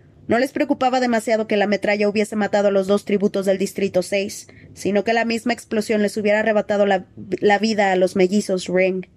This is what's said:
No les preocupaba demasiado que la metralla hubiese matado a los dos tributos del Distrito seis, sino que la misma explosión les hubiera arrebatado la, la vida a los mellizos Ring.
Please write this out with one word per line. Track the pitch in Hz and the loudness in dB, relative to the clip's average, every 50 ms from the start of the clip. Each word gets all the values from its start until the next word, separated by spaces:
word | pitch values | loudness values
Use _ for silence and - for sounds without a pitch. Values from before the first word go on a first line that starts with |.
| _ _ _ - - - | _ _ _ -12 -4 -2
No | 208 240 | 0 0
les | 254 277 | 0 0
preocupaba | - 285 302 - 285 - 262 254 247 262 | -2 -2 -2 -2 -2 0 0 0 0 0
demasiado | 254 247 233 220 - 247 220 214 220 220 | 0 0 0 0 0 0 0 0 0 0
que | 220 202 | 0 0
la | 196 | 0
metralla | 202 208 190 - 208 208 208 208 208 | 0 0 0 0 0 0 0 0 0
hubiese | 196 214 208 - 220 | 0 0 -2 -2 -2
matado | 214 202 190 - 208 202 202 | -4 -2 0 0 2 2 2
a | |
los | 196 196 190 | 2 2 2
dos | 185 202 202 - | 2 2 0 0
tributos | - 202 202 196 208 - 202 190 196 | 0 -2 0 0 0 0 0 0 0
del | 190 180 | 0 0
Distrito | 196 196 - - 196 196 - 185 180 | -2 -4 -4 -4 -4 -2 0 -2 -2
seis, | - 202 202 196 214 - - - - - - - - - | -2 -2 -2 -2 -4 -8 -12 -16 -20 -20 -20 -20 -20 -14
sino | - - - 196 202 196 | -8 -4 -2 -2 0 0
que | 226 226 | 0 0
la | 233 226 | 0 0
misma | 233 226 226 - 247 233 | -2 -2 -4 -2 -4 -4
explosión | - - - - 214 208 - 220 208 208 | -6 -6 -6 -4 -4 -2 -2 0 0 0
les | 202 - 220 | 0 -2 -2
hubiera | 202 208 208 214 | 0 0 2 2
arrebatado | 214 226 214 208 196 - 208 202 208 | 2 0 0 0 0 0 0 2 2
la, | 202 196 185 185 - - - - 196 185 - | 2 2 0 -2 -6 -18 -18 -12 -8 -6 0
la | - 208 202 196 | 2 2 2 2
vida | 202 220 220 196 202 196 | 2 0 0 0 0 2
a | 190 | 2
los | 185 185 180 - | 2 2 2 2
mellizos | 196 185 180 202 208 202 - 190 185 - - | 2 2 2 2 0 -2 -2 -4 -4 -4 -2
Ring. | 180 185 185 185 190 185 180 - _ | 0 2 2 2 0 -4 -8 -12 _